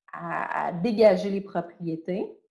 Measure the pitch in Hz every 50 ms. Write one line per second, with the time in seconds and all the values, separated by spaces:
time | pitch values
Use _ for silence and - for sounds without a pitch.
0 | _ - - 165 170 170 160 156 - - - 156 151 151 175 170 170 240 214 208
1 | 220 214 185 180 180 202 196 196 196 - - 175 170 - - - 175 165 160 160
2 | - - 180 202 440 - - - _ _